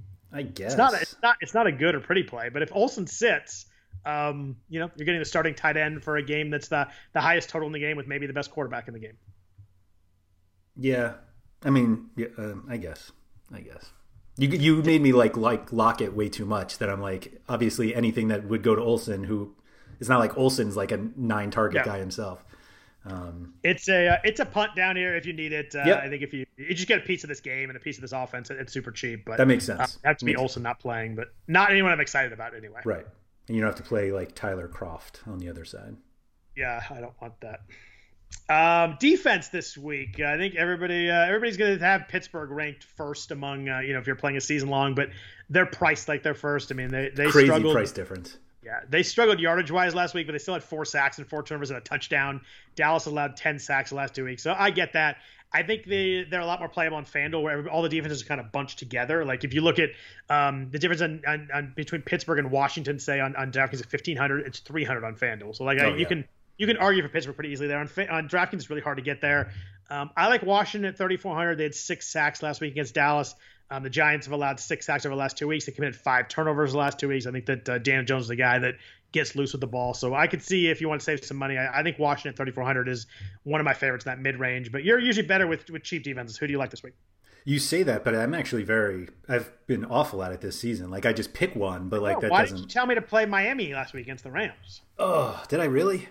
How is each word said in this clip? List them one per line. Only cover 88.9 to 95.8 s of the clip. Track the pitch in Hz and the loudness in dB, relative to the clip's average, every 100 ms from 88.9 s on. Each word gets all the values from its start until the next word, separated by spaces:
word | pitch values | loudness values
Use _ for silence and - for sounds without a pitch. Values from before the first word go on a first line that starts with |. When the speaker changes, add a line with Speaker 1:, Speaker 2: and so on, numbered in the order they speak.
| 92 90 - - | 0 -8 -14 -2
Speaker 1:
I've | 123 120 - - | -2 -2 -10 -2
been | 113 | -2
awful | 107 120 151 95 | 2 2 2 -2
at | 92 | -6
it | 92 | -6
this | 95 - | -8 -6
season. | 117 104 90 | -4 -4 -6
Like, | 98 117 | -2 0
I | |
just | 113 104 | 0 -2
pick | - 175 | -2 -2
one, | 110 98 87 92 | 0 -2 -2 -4
but, | 104 | -2
like, | 101 95 | 0 0
Speaker 2:
Oh, | |
Speaker 1:
that | 110 | 4
Speaker 2:
why | 185 | 4
Speaker 1:
doesn't | 92 95 | 2 -2
Speaker 2:
didn't | 95 | -4
you | |
tell | 247 247 | -2 0
me | 233 | 0
to | |
play | 220 220 208 | 2 0 2
Miami | 196 208 269 165 | 2 0 -2 -4
last | 135 127 | -6 -8
week | 135 123 | -10 -12
against | 131 | -14
the | 131 | -8
Rams? | 135 214 - - - - - | -6 -6 -8 -18 -20 -16 -2
Speaker 1:
Oh, | 185 160 120 - - | 2 2 0 -4 -2
did | 151 | 0
I | |
really? | 156 131 | 2 4